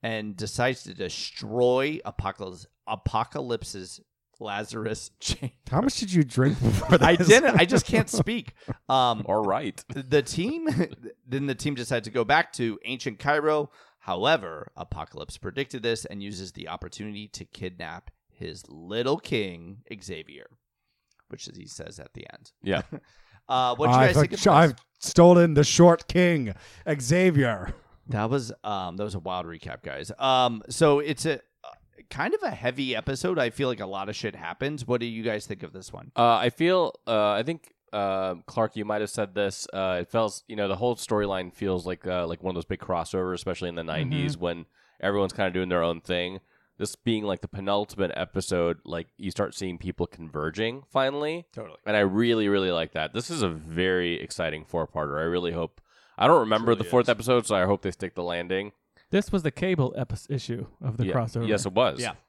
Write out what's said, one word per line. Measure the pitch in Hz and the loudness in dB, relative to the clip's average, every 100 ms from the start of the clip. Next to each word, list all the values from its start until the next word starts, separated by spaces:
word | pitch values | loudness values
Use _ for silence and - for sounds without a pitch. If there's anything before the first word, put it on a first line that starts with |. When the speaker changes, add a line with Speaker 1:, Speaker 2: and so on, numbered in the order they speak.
Speaker 1:
and | 120 110 107 92 | -4 -4 -6 -8
decides | 104 - 123 127 | -8 0 0 0
to | - | -8
destroy | 95 92 - - - 107 113 123 127 139 156 | -8 -8 -8 -12 -12 -6 2 4 4 0 -4
Apocalypse, | - - 196 190 95 92 - _ - 110 - 110 | -10 -6 -6 -6 -12 -14 -20 _ -10 -6 -2 -2
Apocalypse's | 117 151 131 117 - 101 92 - _ _ _ _ | -2 -6 -4 -4 -6 -12 -14 -16 _ _ _ _
Lazarus | 107 101 107 113 110 110 - | -8 -6 -6 -6 -6 -6 -10
<laughs> | _ | _
Chamber. | - - 131 _ - | -6 -6 -6 _ -2
Speaker 2:
How | 135 | 0
much | 262 - | 0 -2
did | 202 | 0
you | 180 | 2
drink | 143 123 131 - | 2 4 2 4
before | 120 98 - 139 | 2 2 4 6
Speaker 1:
I | 143 170 | 6 6
Speaker 2:
this? | 180 | 10
Speaker 1:
didn't. | 226 294 - | 8 8 6
I | |
just | 175 220 - | 6 4 4
can't | 226 - | 0 2
speak. | 220 - 233 - - - 139 - | 0 0 -2 -6 -16 -12 -12 0
Um, | 131 123 113 104 | 2 4 0 0
Speaker 3:
All | 104 | 0
right. | 104 101 143 - - | 2 0 -2 -10 -12
Speaker 1:
the | 123 131 147 | -12 2 2
team, | 143 - 190 330 320 - 175 - | 2 -2 -2 -2 -2 0 -2 -4
<laughs> | 120 - 127 | -16 -18 -8
then | 131 139 | -4 -4
the | |
team | 127 147 | -4 -4
decides | 135 113 123 110 | -4 -2 -4 -2
to | |
go | 117 | -4
back | 110 151 170 | 2 2 2
to | - 120 104 | -2 -4 -4
ancient | 110 127 139 104 | -8 -8 -8 -4
Cairo. | 139 151 151 151 147 _ _ _ | 0 2 2 0 -2 _ _ _
However, | - 90 117 156 92 80 - - | -8 -2 2 0 0 -12 -16 -16
Apocalypse | 82 - 78 73 73 - | -12 -10 -10 -12 -14 -12
predicted | - 131 139 131 | -10 -8 -8 -6
this | 113 113 | -4 -4
and | - 101 | -6 -12
uses | 98 98 92 | -12 -10 -12
the | - 80 | -14 -12
opportunity | 87 85 - 107 104 104 | -12 -12 -12 -12 -12 -14
to | - | -16
kidnap | 95 - 92 90 82 82 - - _ | -16 -10 -12 -10 -14 -14 -18 -20 _
his | _ 82 - - | _ -14 -14 -18
little | 76 85 107 123 156 | -20 -8 -2 0 0
king, | - 123 101 85 85 98 _ 110 | -2 -4 -4 -8 -16 -20 _ -16
Xavier, | 92 82 80 69 - _ _ _ _ _ _ _ _ | -12 -12 -12 -20 -20 _ _ _ _ _ _ _ _
which | - - - | -16 -16 -16
he | - | -18
says | - - - | -16 -16 -16
at | - | -18
the | - - | -18 -18
end. | - - _ | -20 -20 _
Speaker 3:
Yeah. | - 90 - | -2 -2 -2
Speaker 1:
<laughs> | - _ _ - - - | -12 _ _ -20 -20 -2
Uh, | 127 127 120 | 0 0 2
what | 151 | 4
do | |
you | 127 | 8
Speaker 2:
I've, | 131 | 8
Speaker 1:
guys | 135 143 | 6 4
think | |
of | - 196 | 4 6
Speaker 2:
I've | 151 165 123 | 8 8 4
Speaker 1:
this? | _ _ | _ _
Speaker 2:
stolen | - - 175 175 170 | 0 10 10 12 8
the | 147 | 6
short | 147 - 175 170 - | 4 10 8 8 2
king, | 175 180 165 117 95 - - - 147 | 2 4 2 -2 -8 -14 -12 -4 -4
Xavier. | 120 170 185 147 127 104 90 - _ _ - | 2 4 6 6 2 0 -6 -10 _ _ -6
Speaker 1:
That | 110 110 | -2 0
was, | 135 117 110 | -2 -4 -10
um, | 107 101 92 87 | -6 -6 -6 -6
that | |
was | 104 | -6
a | 92 | -6
wild | 82 90 82 | -6 -6 -6
recap, | 82 - 64 | -12 -12 -12
guys. | - 67 76 101 | -12 -12 -12 -4
Um, | 135 127 123 113 107 | 2 4 4 0 -10
so | 127 160 143 | 4 6 6
it's | 147 147 | 2 -4
a, | 160 139 _ _ | -2 -4 _ _
uh, | - - _ _ - | -20 -20 _ _ -16
kind | - 175 | -6 -6
of | 415 | -4
a | 320 | -8
heavy | - 120 127 131 | -4 -4 -4 -4
episode. | 113 - 135 185 180 | -4 -4 -4 -2 0
I | 123 | 0
feel | - 135 | 0 -2
like | 113 | -2
a | 98 | -6
lot | 95 98 | -8 -8
of | 107 | -6
shit | 113 - | -6 -8
happens. | 82 87 139 151 120 | -12 -6 -6 -6 -2
What | 123 | -2
do | 120 | -2
you | 113 | -6
guys | 113 107 - | -4 -4 -6
think | 98 | -12
of | 82 | -12
this | 95 92 | -16 -16
one? | 92 - | -16 -10
Speaker 3:
Uh, | - 117 113 | 2 4 6
I | 120 | 2
feel, | - 165 185 160 - - | 2 2 2 0 -4 -2
uh, | 110 104 | 2 2
I | 104 | 2
think, | 123 165 _ _ _ | -2 -6 _ _ _
uh, | 107 98 95 95 87 - | -4 -2 -2 -2 -6 -8
Clark, | - 110 - | -2 -2 -2
you | |
might | 104 104 | -4 -2
have | 104 | -2
said | - 101 | -4 -4
this. | 95 101 - - | 0 -2 -2 -10
Uh, | 98 95 90 | -4 -2 -2
it | 87 | -2
feels, | 117 110 - _ | 0 -2 -4 _
you | |
know, | 110 101 | -4 -2
the | 95 | -2
whole | 123 117 | -2 -4
storyline | - 107 101 95 90 | -2 -2 0 -2 -6
feels | - 101 92 87 | -6 -2 -2 -4
like, | 90 92 | -8 -4
uh, | 90 85 | -4 -4
like | 85 | -6
one | 92 | -6
of | |
those | 90 82 | -6 -6
big | 95 | -10
crossovers, | - 90 82 95 92 90 | -4 -6 -4 -4 -4 -4
especially | - 87 90 | -6 -6 -6
in | 85 | -8
the | |
Speaker 4:
Mm-hmm. | 82 78 127 | -6 -4 -2
Speaker 3:
nineties | 151 - 85 | -2 -4 -4
when | 87 85 82 _ _ _ | -4 -6 -10 _ _ _
everyone's | 98 101 95 | -2 0 -2
kinda | - 98 | 0 -2
doing | 90 92 | -2 0
their | 90 | 2
own | 85 85 | 0 -2
thing. | - 90 90 95 _ _ _ _ | -4 -2 -2 -8 _ _ _ _
This | 101 | -10
being, | - - 110 | -6 -2 -2
like, | 104 92 | -2 -4
the | - | -6
penultimate | 101 95 101 104 - 92 | -8 -2 -2 -2 -4 -4
episode, | - 90 95 - 90 85 80 | -4 -6 -6 -2 0 0 -2
like, | - 85 85 _ | -6 -10 -10 _
you | 98 | -10
start | - 95 | -4 -6
seeing | - 95 87 | -4 -8 -8
people | 92 - 85 | -8 -6 -6
converging | - 80 76 76 87 113 127 139 | -8 -12 -6 -6 -4 -4 -6 -6
finally. | 135 135 143 151 170 175 | -2 0 -2 -6 -6 -12
Speaker 1:
Totally. | - 104 78 | -16 -16 -14
Speaker 3:
And | - 107 | -2 2
I | |
really, | 101 98 117 117 104 | 4 4 4 4 4
really | 101 92 | 2 2
like | 87 80 | 0 -2
that. | 82 78 | -4 -4
This | 107 120 | -6 -6
is | 165 | -2
a | 101 | -2
very | 80 78 80 92 90 87 85 | -2 -8 -2 0 2 0 -4
exciting | - - 82 76 | -8 -6 -6 -6
four-parter. | 78 87 78 - 76 71 | -6 -6 -4 -4 -6 -4
I | |
really | 80 87 87 | -2 -2 -2
hope, | 85 82 _ _ _ _ - | -4 -6 _ _ _ _ 0
I | 120 | 6
don't | 165 | 6
remember | 110 110 113 | 6 2 4
Speaker 1:
Truly | 113 | 2
Speaker 3:
the | 113 | 4
fourth | 127 120 | 2 4
Speaker 1:
is. | |
Speaker 3:
episode, | 110 113 123 110 | 0 2 0 2
so | 101 | 2
I | |
hope | 92 98 | 2 0
they | 95 | -2
stick | - 92 | -6 -10
the | - | -6
landing. | 87 87 87 92 104 _ _ _ _ | -6 -6 -4 -4 -4 _ _ _ _
Speaker 4:
This | 190 208 | -2 0
was | 196 | -2
the | 156 | -2
Cable | - 185 175 127 - | -4 -2 0 0 -2
epi-, | 131 - - | -6 -8 -6
issue | 139 - 117 - _ | -8 -6 -8 -8 _
of | 139 110 | -8 -4
the | 104 | -2
Speaker 3:
Yeah. | |
Speaker 4:
crossover. | 107 113 117 113 | -2 -4 -4 -2
Speaker 3:
Yes, | 104 98 | 0 0
it | |
was. | 92 120 67 | 2 2 0
Speaker 1:
Yeah. | 117 90 | -6 -8